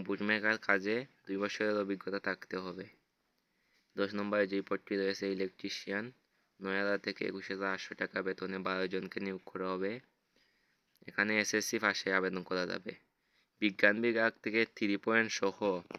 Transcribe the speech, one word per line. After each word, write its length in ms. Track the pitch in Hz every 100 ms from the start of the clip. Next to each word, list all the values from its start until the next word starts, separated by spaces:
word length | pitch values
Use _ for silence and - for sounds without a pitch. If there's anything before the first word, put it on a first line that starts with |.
বুটমেকার 560 | 95 98 104 107 107 110
কাজে 380 | - 98 101 113 135 _
দুই 140 | - 98
বছরের 400 | 101 - 107 104
অভিজ্ঞতা 420 | 98 95 95 98
থাকতে 360 | 98 92 - 92
হবে। 300 | 92 92 95 - _ _ _ _ _ _ _ _ _ -
দশ 140 | 101
নম্বরে 300 | 104 101 104 98
যেই 180 | 98 95
পদটি 280 | 98 - 98
রয়েছে 280 | 95 98 98
ইলেকট্রিশিয়ান, 720 | 95 95 - 98 - - 98 117 - _ _ _ _
নয় 180 | 95 98
হাজার 200 | 101 101
থেকে 220 | 104 -
একুশ 220 | 98 95 -
হাজার 200 | 95 98
আটশো 200 | 95 -
টাকা 240 | - 95 98
বেতনে 360 | 95 92 92 95
বারো 260 | 92 92 92
জনকে 320 | 95 95 -
নিয়োগ 220 | 98 95
করা 220 | - 92 92
হবে। 240 | 92 98 120 - _ _ _ _ _ _ _ _ _ -
এখানে 260 | - 104 107
এসএসসি 380 | 101 107 - 113
পাশে 280 | 107 98 98
আবেদন 300 | 95 92 92
করা 220 | 87 92 90
যাবে। 260 | 92 101 - _ _ _ _ _ _
বিজ্ঞান 340 | 104 95 104 104
বিভাগ 320 | 120 113 113 -
থেকে 200 | 113 110 113
থ্রি 240 | - 104 101
পয়েন্ট 340 | - 113 110
সহ 240 | - 98 - 104 90 -